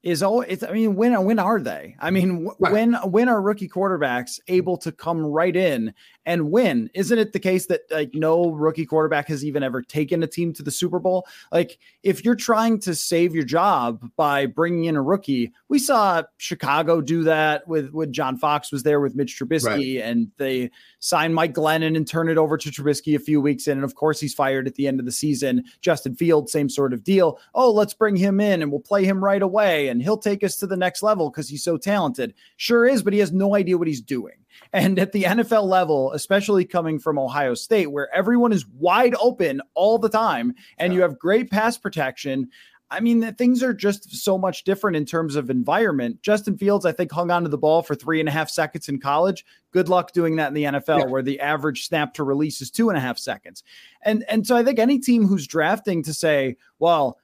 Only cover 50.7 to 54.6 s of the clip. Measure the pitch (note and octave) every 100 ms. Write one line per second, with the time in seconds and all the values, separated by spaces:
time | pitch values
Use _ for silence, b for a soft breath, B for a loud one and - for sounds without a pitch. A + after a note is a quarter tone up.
50.7 | C#3 C#3 D3 C3+ C3 C3 C#3 C#3+ D3+ D3+
51.7 | B2+ - D#3+ D3+ - C#3 C#3 D3+ - C3
52.7 | - A3+ E3+ B2+ A#2 - G#2 - F2 B
53.7 | B B B G#3 A3 - A3 G#3 B3